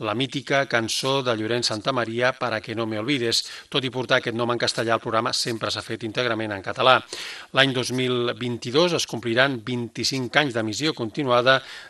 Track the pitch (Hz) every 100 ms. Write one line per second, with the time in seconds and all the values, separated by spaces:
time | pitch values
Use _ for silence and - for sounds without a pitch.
0 | 110 107 131 143 - 139 135 120 110 -
1 | 135 135 127 110 110 120 117 110 139 131
2 | 110 113 123 127 123 110 113 110 110 110
3 | 113 143 117 110 - - - 147 127 123
4 | 113 131 123 113 120 120 120 - 117 113
5 | 123 110 120 - 135 113 107 104 - 110
6 | 113 104 123 110 110 98 - - 127 123
7 | - - - - - 131 135 127 117 127
8 | 127 123 120 110 123 117 123 131 175 156
9 | - 120 117 113 139 123 110 123 117 -
10 | 113 135 120 143 147 117 110 104 151 -
11 | 113 156 139 123 123 131 - -